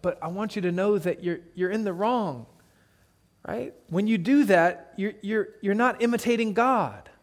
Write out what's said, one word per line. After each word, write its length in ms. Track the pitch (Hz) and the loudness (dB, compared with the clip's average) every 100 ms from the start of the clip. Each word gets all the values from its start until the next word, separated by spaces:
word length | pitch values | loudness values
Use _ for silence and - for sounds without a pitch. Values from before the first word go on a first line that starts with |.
but 160 | 180 - | -4 -4
I 60 | 160 | -8
want 280 | 185 214 214 | -6 -6 -2
you 60 | |
to 100 | 180 | -2
know 260 | 175 202 208 | 0 2 2
that 260 | 175 - | 0 -4
you're, 160 | 175 170 - | -4 -6 -10
you're 160 | - 180 | -4 -2
in 140 | 214 | -2
the 80 | 208 | -4
wrong, 540 | 175 208 247 196 123 110 _ _ _ _ _ _ _ _ _ - | -2 0 0 -2 -6 -14 _ _ _ _ _ _ _ _ _ -10
right? 280 | - - - _ | -8 -8 -14 _
When 180 | 170 214 | -2 2
you 120 | 226 | 0
do 260 | 170 285 | 4 4
that, 480 | 220 180 170 175 - - | 6 6 4 0 -14 -6
you're, 180 | 202 - | -6 -6
you're, 260 | 196 220 - - | -4 -2 -4 -4
you're 140 | 196 | -2
not 280 | 208 247 - | 2 0 2
imitating 500 | 233 240 233 233 220 | 0 0 0 0 0
God. 560 | 202 247 247 143 101 - _ | 2 2 2 0 -6 -20 _